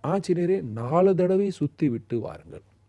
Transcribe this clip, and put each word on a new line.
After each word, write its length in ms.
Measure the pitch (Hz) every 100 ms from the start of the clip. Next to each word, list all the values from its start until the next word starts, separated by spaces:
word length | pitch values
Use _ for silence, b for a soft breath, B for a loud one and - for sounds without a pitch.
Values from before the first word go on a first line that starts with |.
| 147
ஆஞ்சநேயரை 540 | 190 - 175 175 190
நாலு 540 | 131 110 120 170 190 180
தடவை 340 | 180 190 202
சுத்தி 400 | - 147 - 151
விட்டு 300 | 117 - 117
வாருங்கள். 420 | 71 - - - - _